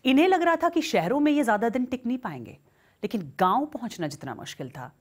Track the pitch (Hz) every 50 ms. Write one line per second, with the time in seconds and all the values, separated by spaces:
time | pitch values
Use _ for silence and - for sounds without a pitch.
0 | _ 262 262 277 330 381 381 349 339 339 330 320 330 339 339 330 320 - - 185
1 | 160 180 247 294 294 302 294 294 285 233 214 208 220 233 208 254 254 254 254 247
2 | - 233 247 254 - 202 151 127 113 90 - - _ _ _ _ _ _ _ _
3 | - 208 - 214 170 139 - - 190 185 202 247 294 294 - 247 240 220 - -
4 | 165 147 139 - - 135 117 - - 139 - - 147 127 - 131 123 123 _ _